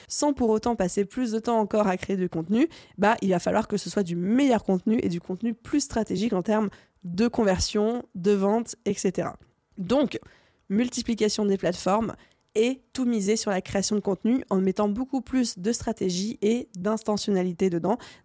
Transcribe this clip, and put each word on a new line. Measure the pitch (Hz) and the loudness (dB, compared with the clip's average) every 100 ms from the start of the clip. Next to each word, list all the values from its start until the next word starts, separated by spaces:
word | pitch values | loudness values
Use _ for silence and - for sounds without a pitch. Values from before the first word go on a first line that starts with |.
| - | -8
sans | - 294 | 0 0
pour | 269 233 | 2 2
autant | 220 240 220 | 2 0 0
passer | 180 202 196 | 0 0 -2
plus | 254 240 | -2 -2
de | 220 | -2
temps | 233 226 | 0 0
encore | 208 214 196 | 2 2 2
à | 185 | 0
créer | - 196 | -2 -2
du | 180 | -2
contenu, | 165 165 220 330 - - - | -4 0 2 0 -2 -16 0
bah, | 196 233 | 2 2
il | 190 | 2
va | 175 | 0
falloir | - 208 220 | 2 0 0
que | 202 | -4
ce | 180 | -4
soit | 208 | -4
du | 175 175 | -2 -2
meilleur | 180 247 277 220 | 0 2 4 2
contenu | - 185 226 233 | 2 0 2 0
et | 190 | 0
du | 170 | -4
contenu | - 185 233 | -6 -4 -4
plus | 226 - 294 | -6 -2 -2
stratégique | - 233 208 180 226 | 0 -2 -2 -2 0
en | 185 | 0
termes | 196 214 202 - _ _ | 2 0 0 -6 _ _
de | 175 175 240 | -6 0 2
conversion, | - 202 180 - 208 214 240 - 185 | 4 2 2 0 0 0 -2 -6 -2
de | 185 | 2
vente, | 202 196 226 226 - 208 | 2 4 2 -2 -6 -6
et | |
cetera. | 196 196 180 - - _ _ _ - | -2 -2 -2 -4 -8 _ _ _ -8
Donc, | 180 269 269 - - _ _ _ - | 0 2 2 -2 -14 _ _ _ -2
multiplication | 202 247 - 233 226 214 - 208 | 0 0 -2 -4 0 0 0 0
des | 196 | 0
plateformes | 170 180 185 208 220 - _ _ _ 208 | -2 -2 0 0 -2 -8 _ _ _ 0
et | 240 262 _ | 2 0 _
tout | - 240 | -4 0
miser | 226 190 220 | 0 2 0
sur | 214 | 0
la | 190 | -2
création | - 202 - 208 | -2 -2 0 0
de | |
contenu | 202 185 220 262 - | 0 0 0 0 0
en | 190 | 2
mettant | 190 185 208 | 2 2 0
beaucoup | 202 262 269 | -2 -4 -6
plus | - 262 233 185 | -2 -2 -2 -2
de | 196 | -2
stratégie | 240 - 220 190 180 208 - | -2 -4 -2 -2 -2 -4 -2
et | 202 240 - 180 | 0 0 -4 -6
d'intentionnalité | 196 220 - 208 - 190 185 170 190 | -4 -2 -2 -2 0 0 0 0 0
dedans. | 170 175 247 - - | 2 0 -2 -6 -20